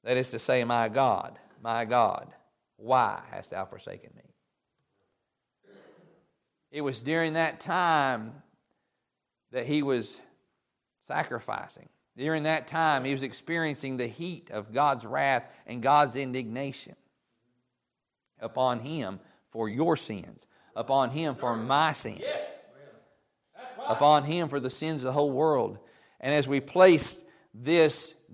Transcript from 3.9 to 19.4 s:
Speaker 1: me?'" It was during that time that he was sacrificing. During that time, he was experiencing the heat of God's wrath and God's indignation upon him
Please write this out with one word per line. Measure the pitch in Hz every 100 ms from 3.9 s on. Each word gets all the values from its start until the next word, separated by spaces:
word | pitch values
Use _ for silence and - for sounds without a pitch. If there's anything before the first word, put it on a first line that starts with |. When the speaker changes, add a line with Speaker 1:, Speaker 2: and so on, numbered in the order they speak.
| - -
Speaker 1:
me?'" | - - _ _ _ _ _ _ _ _ _ _ _ _ _ _ - - - - _ _ _ _ _ _
It | 147
was | 143 113
during | 123 160 165
that | 160 160 117
time | - 180 175 156 135 120 110 143 _ _ _ _ _ _ _ _ _ _ _
that | 127
he | 120 147
was | 139 127 110 - - _ _ _ _ _ _ _
sacrificing. | - 151 135 120 - 107 - - - _ _ -
During | 143 160
that | 151 160 -
time, | 160 160 139
he | 131
was | 135
experiencing | 131 - - 165 160 139 135
the | 131 117
heat | 107 113 170 -
of | 107 107
God's | 117 147 127
wrath | 107 139 139 127 - -
and | - 120
God's | 127 147 143 117
indignation | 131 127 113 120 180 - - - _ _ _ _ _ _ _ _ _ _ _ _ _ _
upon | 113 - 127 120
him | 123 160 104 95 - _